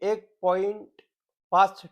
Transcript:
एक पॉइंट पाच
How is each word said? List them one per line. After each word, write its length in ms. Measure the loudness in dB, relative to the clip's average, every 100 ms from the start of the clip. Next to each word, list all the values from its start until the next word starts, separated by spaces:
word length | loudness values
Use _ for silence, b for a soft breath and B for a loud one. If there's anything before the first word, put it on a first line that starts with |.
एक 260 | -4 -4 -8 _
पॉइंट 600 | -2 0 -2 -6 -12 _ _ _ _ _ -2
पाच 300 | 2 2 0 -20